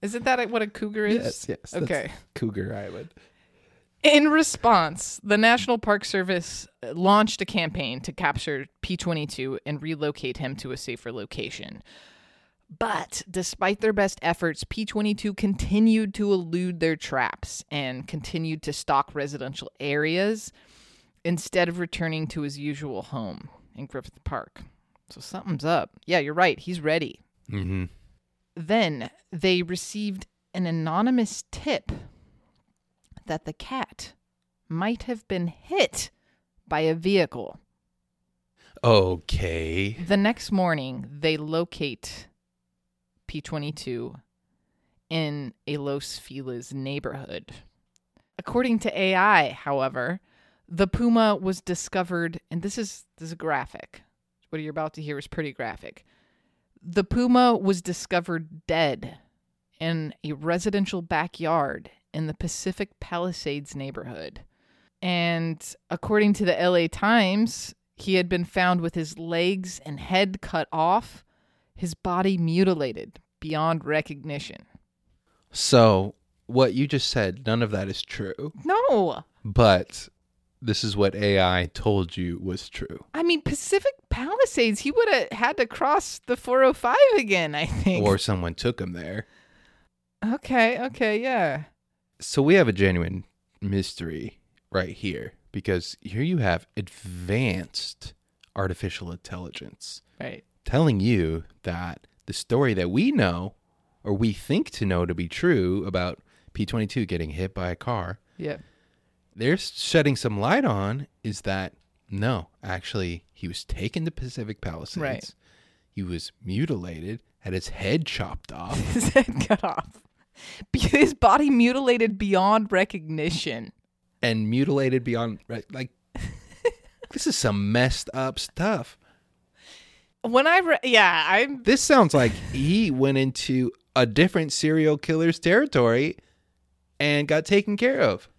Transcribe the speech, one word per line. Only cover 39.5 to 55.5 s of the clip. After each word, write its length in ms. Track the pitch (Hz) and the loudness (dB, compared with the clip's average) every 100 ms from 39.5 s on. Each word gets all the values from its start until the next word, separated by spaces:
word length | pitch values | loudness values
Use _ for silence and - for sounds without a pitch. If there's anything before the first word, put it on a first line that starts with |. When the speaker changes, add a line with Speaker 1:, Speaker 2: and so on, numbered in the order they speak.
| 82 80 82 101 113 175 | -2 -2 -2 -2 -4 0
Speaker 1:
The 100 | 196 | 2
next 340 | 202 233 - | 2 0 -2
morning, 560 | 202 180 165 131 127 110 143 | 0 0 -2 -4 -10 -14 -4
they 160 | 160 156 | -2 -2
locate 920 | 151 160 170 - 147 117 - - - _ _ _ _ _ _ _ _ _ - | -2 -4 -4 -6 -8 -8 -14 -16 -20 _ _ _ _ _ _ _ _ _ -12
P 140 | 156 | -12
twenty-two 760 | - 156 147 151 - 120 120 - _ _ _ _ _ _ _ _ _ | -8 -8 -8 -10 -8 -8 -8 -12 _ _ _ _ _ _ _ _ _
in 460 | 165 156 147 135 - - | -4 -2 -4 -10 -12 -8
a 100 | 147 | -6
Los 420 | 143 139 - - | -4 -4 -6 -14
Feliz 540 | - 131 131 120 120 | -14 -12 -10 -10 -10
neighborhood. 800 | 135 135 143 - 135 139 87 - - - _ _ _ _ _ _ - | -10 -8 -6 -8 -10 -10 -12 -14 -20 -20 _ _ _ _ _ _ -14
According 420 | - 240 254 226 | -4 -2 2 0
to 180 | 220 - | 0 0
A 140 | 190 | 2
I, 360 | 190 196 196 143 | 4 6 6 6
however, 720 | 131 - 139 131 127 123 185 _ _ _ _ _ | -2 -4 0 0 -2 -4 -6 _ _ _ _ _
the 180 | 170 190 | -2 0
puma 480 | - 240 233 220 208 | 2 4 6 4 2
was 240 | 185 185 | 0 -4
discovered, 800 | - 180 - 196 175 175 170 170 _ | -4 -6 -4 -4 -2 -2 -4 -6 _
and 120 | 170 | -8
this 140 | 196 202 | -6 -6
is, 280 | 214 - - _ | -8 -10 -20 _
this 100 | 165 | -16
is 60 | |
graphic. 680 | 165 160 143 - - - - _ _ _ _ _ | -8 -4 -4 -4 -12 -18 -20 _ _ _ _ _
What 100 | 156 | -8
you're 100 | 151 | -8
about 240 | 151 156 | -6 -6
to 80 | - | -8
hear 160 | 151 143 | -10 -8
is 80 | - | -8
pretty 260 | - 151 | -8 -8